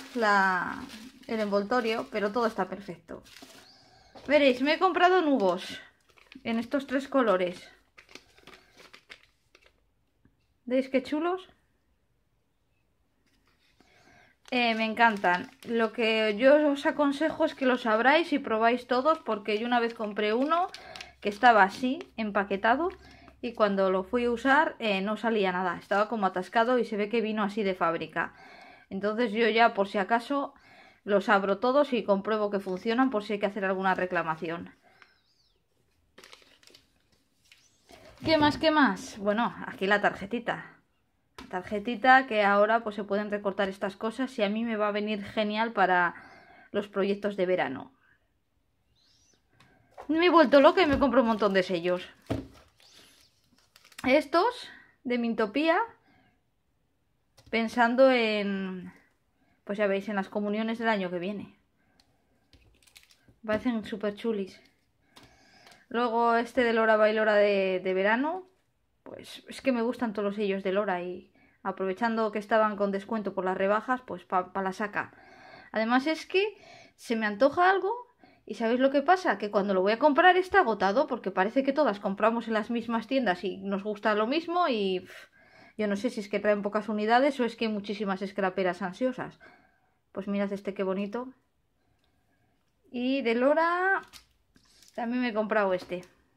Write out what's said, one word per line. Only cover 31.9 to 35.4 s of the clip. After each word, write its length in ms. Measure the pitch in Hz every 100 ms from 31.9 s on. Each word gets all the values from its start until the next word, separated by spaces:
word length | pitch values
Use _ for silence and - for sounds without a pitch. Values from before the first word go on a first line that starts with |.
y 100 | 240
compruebo 460 | 196 196 202 214 208
que 100 | 202
funcionan 500 | 196 185 226 233 262
por 140 | 214
si 100 | 208
hay 40 | 208
que 80 | 208
hacer 180 | 208
alguna 300 | 190 190 190
reclamación. 800 | 185 185 180 165 160 165 170 185 - _ _ - _ _ _